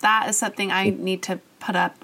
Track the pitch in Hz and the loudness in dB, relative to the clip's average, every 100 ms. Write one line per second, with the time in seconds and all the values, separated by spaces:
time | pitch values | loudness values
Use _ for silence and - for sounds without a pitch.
0 | 208 220 214 214 214 - 196 185 196 190 | 2 4 2 0 -2 -2 -2 2 0 0
1 | 185 185 - 185 - _ - 180 175 - | -2 -4 -4 -8 -10 _ -2 0 0 -4